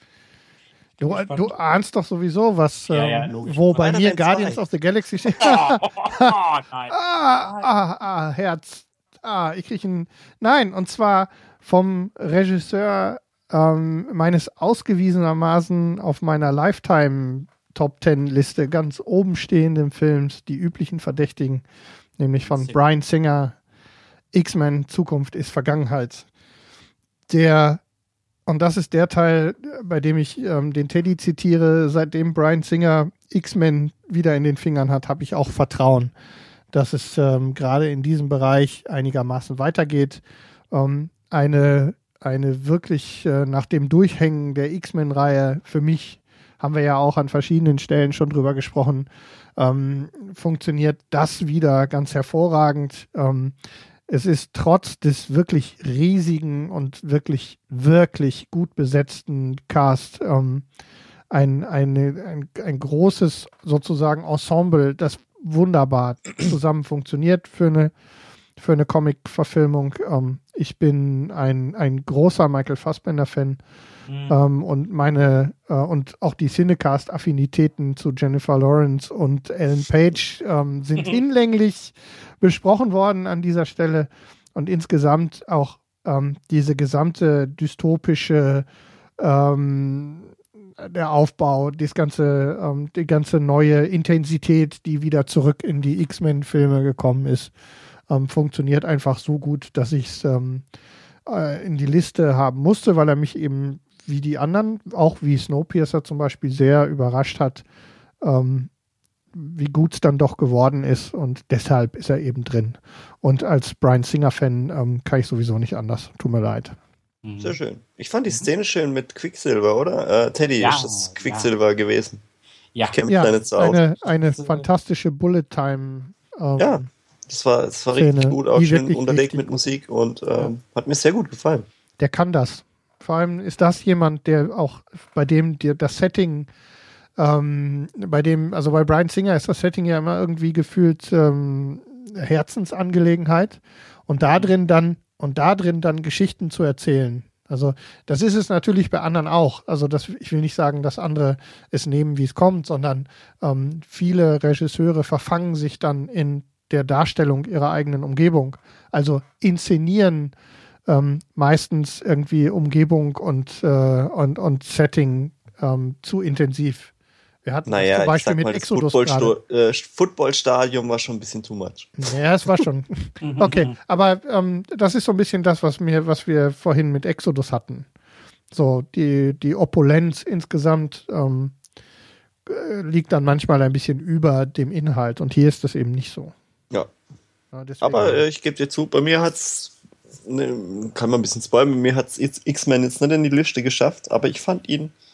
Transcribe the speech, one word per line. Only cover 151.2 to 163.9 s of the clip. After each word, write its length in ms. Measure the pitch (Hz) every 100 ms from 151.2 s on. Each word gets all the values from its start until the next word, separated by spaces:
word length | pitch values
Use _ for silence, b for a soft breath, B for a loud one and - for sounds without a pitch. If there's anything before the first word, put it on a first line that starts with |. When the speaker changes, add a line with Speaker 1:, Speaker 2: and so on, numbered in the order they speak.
| 139 135 B B B
Speaker 1:
es 160 | 131 147
nehmen, 300 | 147 151 143
wie 60 |
es 100 | 131 -
kommt, 300 | 185 180 -
sondern, 420 | 139 143 131 135 b b b
ähm, 400 | 147 135 139 160 -
viele 540 | - 175 180 160 151
Regisseure 600 | 147 143 156 - 170 160
verfangen 520 | - 147 - 170 175 156
sich 240 | 151 -
dann 280 | 151 139 147
in 360 | 208 143 143 - _ _
der 120 | 147
Darstellung 600 | 135 143 160 - 143 139 185
ihrer 260 | 165 147
eigenen 320 | 156 147 139
Umgebung. 520 | 143 139 170 160 131 - b b b
Also 300 | 147 147 135 - _
inszenieren, 920 | 196 175 - 165 165 208 190 156 143 - b b b b -
ähm, 320 | 143 143 147 - -
meistens 640 | 143 160 - 156 143 -
irgendwie 480 | 202 147 143 151 147
Umgebung 640 | 196 147 156 156 160 147 143
und, 440 | 175 135 135 -
äh, 40 | 160
und, 720 | 135 131